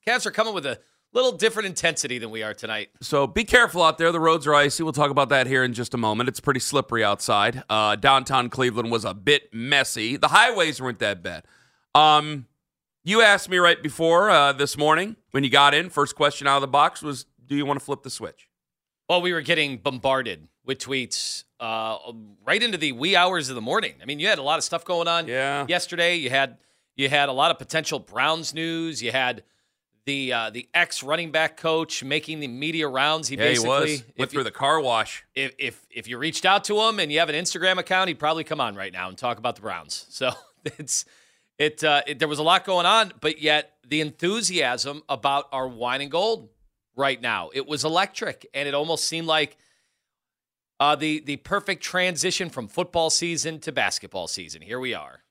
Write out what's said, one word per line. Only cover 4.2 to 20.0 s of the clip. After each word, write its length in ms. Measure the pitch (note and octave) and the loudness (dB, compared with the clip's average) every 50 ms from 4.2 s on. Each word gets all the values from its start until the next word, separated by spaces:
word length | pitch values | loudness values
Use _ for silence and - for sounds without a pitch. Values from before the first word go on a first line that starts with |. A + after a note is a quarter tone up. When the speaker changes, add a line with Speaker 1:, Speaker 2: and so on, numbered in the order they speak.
Speaker 2:
roads 260 | D#3+ E3 D#3+ E3+ C3+ | 4 4 4 4 4
are 80 | D3 D3 | 4 6
icy. 280 | D3 C#3+ C#3+ - - E3 | 6 6 4 2 -2 -4
We'll 120 | D#3+ D3 | -4 0
talk 160 | C#3+ D3 C#3+ | 2 2 2
about 180 | C3+ C#3 C#3 A#2+ | 4 2 2 4
that 180 | C#3+ C3+ B2+ | 4 2 2
here 160 | B2 C3+ C3 B2+ | 4 2 2 2
in 100 | B2+ A#2+ | 2 0
just 180 | A2 A#2+ - - | -4 -6 -6 -4
a 60 | B2 | -2
moment. 320 | A#2 A2 G#2+ A2 B2 B2+ | 0 0 0 0 0 -2
It's 100 | - - | -2 -4
pretty 200 | - - C3+ C3 | -2 0 0 0
slippery 440 | - - - C#3+ B2+ - A#2+ A#2 A2 | -2 0 0 0 0 0 -2 0 2
outside. 580 | G#2 G2+ G2 - - A2+ G#2 G2+ A2+ A#2+ B2+ - _ | 2 0 0 0 0 2 2 2 2 0 -4 -6 _
Uh, 260 | G#2+ G#2+ G#2+ G#2+ G#2 | 0 2 2 2 0
downtown 520 | G#2 G2+ C#3 C3+ C3+ C3 C3 C3+ C3 B2 A#2+ | 2 4 4 4 4 4 2 0 0 0 0
Cleveland 420 | - - C3 B2 A2 A2+ A#2 A#2 | -2 0 0 0 0 -2 -4 -2
was 140 | A#2 A2+ G2+ | -2 -2 -2
a 80 | G#2+ F#2 | -4 -8
bit 400 | G#2 F#2 C3+ D3 C#3+ - _ - | -4 2 2 2 2 2 _ -12
messy. 640 | A2+ A#2 C3 D3 C#3 C3 - - A#2+ G#2+ A2+ C3 | -10 -4 0 2 2 2 0 -2 -6 -4 -4 -2
The 120 | C#3 - D3 | 2 2 4
highways 520 | D3+ F#3+ A3+ B3+ A#3+ G3+ E3+ D#3+ D3 - | 6 6 6 6 4 2 0 0 0 -4
weren't 200 | C3 B2+ A#2+ F#2+ | -6 -6 -4 -2
that 220 | A#2 G#2 G2+ F2+ E2+ | -2 -2 -2 -2 -6
bad. 220 | F#2+ F2 D#2 - _ _ _ _ _ _ _ _ _ _ | -10 -12 -12 -16 _ _ _ _ _ _ _ _ _ _
Um, 520 | D3 D3+ D#3 D3+ D3+ D3+ D3+ D3+ C#3+ B2+ _ _ _ _ _ _ _ _ _ _ _ _ | 8 8 8 8 6 4 2 -8 -10 -10 _ _ _ _ _ _ _ _ _ _ _ _
you 160 | D#3 G3+ A3 | 0 4 6
asked 300 | A3+ G#3 G3+ G3 - - | 8 8 6 4 2 0
me 80 | F#3 F3+ | 2 4
right 240 | F3+ E3+ E3+ - - | 6 6 4 4 0
before, 480 | D3+ - - E3 E3 E3 E3+ G3 G#3+ | -8 -4 0 2 4 6 6 6 6
uh, 220 | F#3+ D#3 C#3+ C#3+ C#3 | 6 6 6 6 4
this 260 | C3 C#3+ C#3 - C#3+ | 2 -2 -2 -2 0
morning 380 | D3 D3+ D#3 D#3+ F#3 G#3 A3+ _ _ _ - | 2 4 4 4 2 -4 -8 _ _ _ -2
when 120 | C#3 C#3 | 0 0
you 60 | C3 | 4
got 240 | A2+ C#3 C#3+ C#3+ C#3+ | 6 6 6 8 6
in, 160 | D3+ E3+ F#3 | 4 0 0
first 260 | - - D3 C#3 - | 0 -2 -2 -2 0
question 300 | - D#3 C#3+ C#3+ - C#3+ | 0 0 0 0 0 0
out 100 | C#3 C#3 | 2 2
of 60 | C#3 C#3 | 2 2
the 60 | C3+ | 2
box 340 | B2+ C#3+ D3 E3+ - - - | 2 4 4 4 2 -4 -10
was, 240 | D3+ C#3+ A#2+ - _ _ _ A#2+ | -8 -8 -8 -12 _ _ _ _
"Do 100 | B2+ C#3+ | _ -4
you 120 | C#3+ D3 | -2 -2
wanna 140 | C#3 C#3+ C#3 | -2 -4 -4
flip 220 | - - C#3+ C3+ _ | -4 -8 -10 -8 _
the 60 | C3+ | -14
switch?" 400 | - - A2+ E2 - _ _ _ _ _ _ _ _ _ _ _ _ _ _ _ | -12 -10 -10 -12 -12 _ _ _ _ _ _ _ _ _ _ _ _ _ _ _
Speaker 1:
Well, 100 | E3+ F3+ | 0 2
we 140 | F3 F3+ F3+ | 2 0 -2
were 80 | E3 D3 | -2 2
getting 340 | C3 E3+ D#3+ D3+ C#3+ C3+ | 2 2 2 2 0 -2
bombarded 720 | A2+ F2 C#3+ C3 B2 | -4 -4 -6 -6 -2